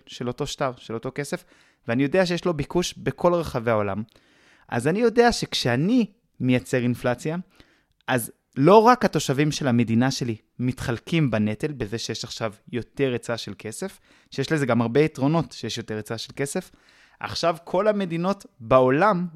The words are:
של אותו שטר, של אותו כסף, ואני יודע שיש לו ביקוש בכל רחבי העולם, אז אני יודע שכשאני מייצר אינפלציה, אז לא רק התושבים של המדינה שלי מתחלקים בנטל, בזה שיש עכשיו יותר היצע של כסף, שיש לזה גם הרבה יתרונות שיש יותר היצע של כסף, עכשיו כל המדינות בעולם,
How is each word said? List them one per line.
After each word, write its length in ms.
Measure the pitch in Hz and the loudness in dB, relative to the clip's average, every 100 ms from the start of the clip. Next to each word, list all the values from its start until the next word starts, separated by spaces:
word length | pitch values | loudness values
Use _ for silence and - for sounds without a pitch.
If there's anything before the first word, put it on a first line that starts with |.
| - | -12
של 220 | - 123 | -10 -6
אותו 200 | 123 139 | -6 -6
שטר, 240 | - 139 120 | -4 -6 -6
של 160 | - | -10
אותו 180 | 110 131 - | -10 -8 -8
כסף, 280 | 143 175 - _ _ _ - | -8 -8 -10 _ _ _ -4
ואני 160 | 120 | 0
יודע 220 | 143 185 180 | 2 2 2
שיש 200 | 170 180 | 0 -2
לו 80 | |
ביקוש 400 | 156 139 175 180 - | -2 -2 -2 -2 -4
בכל 360 | - - 180 | -6 0 2
רחבי 380 | 175 156 127 117 | 2 0 -2 0
העולם, 320 | 110 101 98 113 _ _ _ _ _ - | 2 0 -4 -8 _ _ _ _ _ -6
אז 180 | 117 123 | -2 0
אני 120 | 190 | 2
יודע 320 | 240 226 240 | 2 4 4
שכשאני 720 | 220 - - 127 120 170 254 220 _ _ - | 4 -4 -2 0 0 2 2 0 _ _ -4
מייצר 380 | 127 127 123 127 | 2 2 2 -2
אינפלציה, 580 | 120 120 127 123 151 170 - _ _ _ _ _ - | 0 -2 -2 -2 -4 -8 -10 _ _ _ _ _ -2
אז 240 | 127 - - _ - | -2 -2 -12 _ 2
לא 200 | 143 214 | 8 8
רק 280 | 220 247 208 | 8 6 2
התושבים 460 | 160 - 131 151 | 0 -2 0 0
של 160 | - 143 | 0 2
המדינה 440 | 120 113 113 131 | 2 4 2 2
שלי 240 | 131 123 107 _ - | 0 -6 -8 _ -6
מתחלקים 720 | 123 120 - 113 - 170 143 | -4 -4 -4 -6 -2 0 2
בנטל, 400 | 110 107 107 151 | 0 -2 -2 -6
בזה 260 | 143 107 113 | -6 -8 -8
שיש 260 | - 113 | -8 -8
עכשיו 300 | 110 - 113 98 - | -10 -8 -8 -8 -10
יותר 400 | 120 110 - 135 | -8 -6 -4 -2
היצע 260 | 120 - 117 | -2 -6 -8
של 160 | - 101 | -8 -12
כסף, 420 | 107 110 190 - _ _ _ | -12 -10 -12 -14 _ _ _
שיש 200 | - 135 | -8 -2
לזה 140 | 160 135 | 0 2
גם 160 | 120 | 2
הרבה 180 | 117 127 | 2 2
יתרונות 520 | 156 - 135 165 131 | 2 0 0 0 -2
שיש 260 | - 113 117 | -8 -10 -8
יותר 180 | 110 107 | -8 -8
היצע 220 | 107 113 | -8 -10
של 140 | - - | -10 -8
כסף, 360 | 139 185 - _ _ _ _ - | -6 -6 -10 _ _ _ _ -12
עכשיו 340 | 107 107 165 165 | -10 -4 -2 -2
כל 240 | - 180 214 | -2 -2 -2
המדינות 580 | 208 185 165 175 196 - - | -4 -6 -4 -4 -4 -10 -12
בעולם, 680 | 113 131 127 139 202 180 175 | 2 4 4 4 2 2 -2